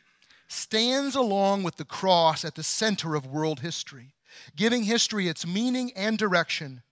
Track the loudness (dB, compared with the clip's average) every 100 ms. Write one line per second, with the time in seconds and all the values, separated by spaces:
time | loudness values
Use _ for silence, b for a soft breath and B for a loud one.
0 | b b b b b -12 -2 0 2 2
1 | 0 0 0 2 2 2 -2 -4 -10 -2
2 | 4 6 6 2 -4 -8 -6 -2 0 0
3 | -2 -4 -4 -2 -2 -2 -6 -8 -10 -16
4 | -20 _ B B B 0 2 2 2 0
5 | 0 0 -2 -4 -4 -2 0 0 -4 -4
6 | -2 0 2 2 2 -4 -8 -14 -20